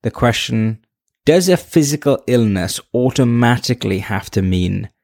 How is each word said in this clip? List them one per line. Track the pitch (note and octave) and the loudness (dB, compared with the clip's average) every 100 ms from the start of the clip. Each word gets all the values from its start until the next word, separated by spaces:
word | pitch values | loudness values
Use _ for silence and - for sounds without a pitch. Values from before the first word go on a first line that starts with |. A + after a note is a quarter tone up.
the | A#2+ | -8
question, | - A#2+ A2+ - A#2 A2 A2 _ _ _ _ | -2 0 0 -2 -2 -2 -4 _ _ _ _
does | - E3+ F3+ | 2 2 4
a | F3+ | 0
physical | - E3+ C#3+ D3 C#3+ C3+ - | 2 0 2 -2 -2 -2 0
illness | B2 A2 F#2+ F2 - - | 0 2 0 -4 -8 -6
automatically | A#2+ B2+ C#3 B2 A#2+ A#2+ B2 - A#2+ G#2 F#2+ | -2 0 2 2 2 2 2 -2 -4 -2 -4
have | F#2 G2 - | -4 -8 -4
to | - | -2
mean | F#2+ F#2 F2+ F#2+ G#2+ _ | 0 0 0 -4 -8 _